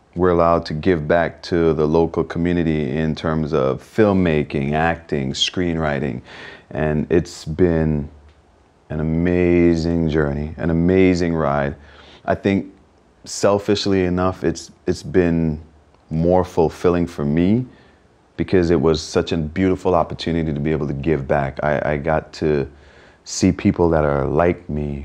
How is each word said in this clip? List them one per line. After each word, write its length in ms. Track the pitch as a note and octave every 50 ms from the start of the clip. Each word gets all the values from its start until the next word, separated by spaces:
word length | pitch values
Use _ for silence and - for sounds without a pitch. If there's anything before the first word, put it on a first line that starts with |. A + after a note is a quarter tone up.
| _ _ -
we're 140 | F2 F2+ F#2
allowed 360 | F2 F2 E2+ E2+ E2+ E2 D#2
to 80 | - D#2+
give 320 | D2+ D2+ F#2+ F#2 E2 D2
back 360 | D2+ E2+ E2+ E2 D2+ - - -
to 300 | - F#2 E2+ E2 E2 D#2
the 120 | D2 D2+
local 380 | D2+ D#2 E2 E2 D#2+ - E2+ E2
community 680 | - - F2 E2+ F2 F2 F2 E2 E2 D#2+ D2+ D2 B1+
in 240 | C2+ D#2 D#2+ D#2 D2+
terms 380 | - - E2+ D#2 D#2+ D#2 D2 D#2
of 280 | D2+ C2 C2 B1+ -
filmmaking, 920 | - - - - A2 G#2 G2 F#2+ F#2 E2+ D#2 D2+ C#2+ - - D#2 C#2 C#2 D2
acting, 600 | D#2 D#2+ E2 E2 D#2+ - - - D2 C2+ C2 C#2
screenwriting, 880 | - - - - F#2+ F2+ E2+ E2 E2 D#2+ D2 C#2+ C2+ D2 C#2+ A#1 B1+ - - - - - - - - - - -
and 340 | C#2 D2+ D2+ D2+ D2+ C#2+ -
it's 360 | - E2+ D#2+ - - - -
been 640 | - D#2+ D#2+ F#2 F2+ E2 D#2+ D#2+ D#2 D#2 D2 C#2+ D2+ - - - - - _ _ _ _ _ _ _ _ _ _ -
an 100 | D2 D#2
amazing 1080 | D#2 D#2 D#2+ E2 E2+ F2 F2 F2 F2+ F2 F2 F2 E2+ F2 E2+ E2 D#2+ E2+ E2+ E2+ E2 D#2+
journey, 460 | D2 D#2+ D2+ C#2+ C#2+ C#2+ D2 D#2 D#2+
an 140 | - - E2+
amazing 640 | E2 E2 E2+ F2 F#2 F#2+ F#2+ F#2 F#2 E2+ F2+ E2+ E2
ride. 400 | E2 D#2 C#2+ C#2 C#2+ C#2 C#2+ D2 - - - - - - - - - -
I 100 | - F#2+
think 380 | F2+ - G#2 G2 G2 - - - - _ _ _ _ _ _ _ _ -
selfishly 800 | - - - - G2+ G2+ G2+ - - G#2 G2+ - G2+ G2 F#2+ F#2
enough, 360 | F2+ F2+ F2+ F2+ F#2 F#2 - -
it's, 280 | E2 D#2+ - - - - _ _
it's 160 | - F#3 - -
been 580 | - D2 F#2+ F2+ E2+ E2 E2 E2 D#2+ D#2 D#2 D#2+ - _ _ _ _ _ _ _ -
more 340 | D#2 D#2+ E2 F2 F2+ F#2 F2+
fulfilling 640 | - - - E2 D2+ - - - F2+ F2 F2 F2
for 160 | E2 - - D2
me 440 | C#2+ D2 E2 F2 F#2 G#2+ B2 B2+ B2+ - - - - _ _ _ _ _ _ _ _ _ -
because 320 | E2 D#2+ - F#2+ F2 E2
it 100 | F2 D#2
was 220 | C2+ D#2+ D#2+ D2+ -
such 280 | - - F2+ E2+ -
a 60 | -
beautiful 580 | E2 D#2 D2+ D#2 F2+ F#2+ F#2+ F#2 F#2 - F#2+ F2+
opportunity 600 | E2 D#2 - - - - F2 E2 E2 D#2+ D#2 D2+
to 40 | C#2+
be 140 | C#2+ D#2 D#2
able 140 | D2 D2+
to 80 | C#2+ C#2+
give 340 | C#2 C2+ E2 D#2 D2 C#2 C2+
back. 320 | D2+ D2 C#2 C2+ C2+ - -
I, 300 | D2 D2 B1+ - - D2+
I 40 | D2+
got 340 | C#2+ D#2+ D#2+ D#2 - - -
to 320 | - E2+ D#2 D2+ C#2+ C2+ C2+ - - - - - - - - - _ _
see 280 | - - - - F#2+ F2
people 380 | - - G#2 F2+ - F2 E2+
that 140 | E2 D#2+ D2+
are 200 | D2 C#2+ C#2 C2+
like 420 | C#2 C#2 D2 E2+ F2+ F2 - - -
me 340 | D#2 D2 D2 D2 C#2+ C#2+ C#2+